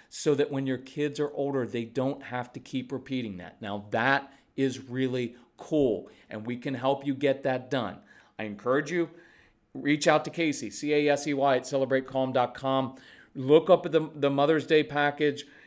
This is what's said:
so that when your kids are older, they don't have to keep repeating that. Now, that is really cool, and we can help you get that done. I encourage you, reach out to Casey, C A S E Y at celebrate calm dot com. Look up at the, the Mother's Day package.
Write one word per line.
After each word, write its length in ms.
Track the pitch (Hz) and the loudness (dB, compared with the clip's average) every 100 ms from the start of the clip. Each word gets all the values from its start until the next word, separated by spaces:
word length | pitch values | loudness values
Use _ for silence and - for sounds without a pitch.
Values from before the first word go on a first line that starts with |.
| _ | _
so 240 | - - 139 | -4 0 2
that 160 | 147 | 0
when 140 | 135 135 | -2 -2
your 120 | 127 | -4
kids 420 | 131 - 147 139 | -6 -4 -4 -2
are 120 | 147 | -4
older, 320 | - 143 135 117 | -2 -2 -2 -2
they 200 | 120 113 | -4 -4
don't 380 | 135 131 139 | -2 -2 -2
have 280 | - 123 120 | -8 -8 -8
to 60 | - | -12
keep 320 | - 131 127 | -8 -8 -6
repeating 460 | 139 131 131 117 92 | -8 -6 -6 -6 -8
that. 240 | 85 - | -14 -12
Now, 240 | 107 104 104 | -8 -8 -4
that 420 | 113 123 139 - - _ - | 0 2 2 0 -20 _ -2
is 320 | 135 127 - | -2 -2 -8
really 480 | 123 131 123 120 - _ _ | -4 -2 -2 -4 -8 _ _
cool, 540 | - 160 135 95 - - _ | -2 2 4 2 -4 -20 _
and 160 | 110 107 | -12 -8
we 120 | 123 | -8
can 160 | 143 | -6
help 320 | 131 127 139 143 | -2 0 0 0
you 80 | |
get 300 | 135 139 135 | 0 2 0
that 280 | 139 127 123 | 0 -2 -2
done. 280 | 139 107 101 - - _ _ | -4 -4 -8 -18 -20 _ _
I 60 | |
encourage 480 | 110 104 117 135 147 | -8 -6 0 0 0
you, 180 | 175 165 - - - _ _ _ | -4 -4 -8 -20 -20 _ _ _
reach 360 | 131 143 147 165 | -8 0 2 4
out 160 | 151 151 | 4 2
to 40 | |
Casey, 400 | 156 165 143 110 | -2 -2 -2 -8
C 240 | - 147 | -8 0
A 200 | 147 147 | 2 4
S 120 | 143 147 | 2 0
E 80 | |
Y 220 | 139 139 131 | 0 2 2
at 100 | 131 | 0
celebrate 400 | 143 131 131 131 | -2 2 0 0
calm 280 | 135 131 | -2 0
dot 200 | 127 123 | 2 0
com. 420 | - 135 135 131 - - - - | -2 0 0 0 -6 -20 -20 -18
Look 360 | - 131 151 165 | -8 6 6 8
up 160 | 180 180 | 4 6
at 80 | |
the, 160 | 156 156 | 0 0
the 160 | 147 143 | -2 0
Mother's 380 | 139 143 160 135 | 2 4 2 4
Day 160 | 156 | 2
package. 640 | 143 143 143 143 151 131 - - | 4 0 0 2 0 0 -10 -20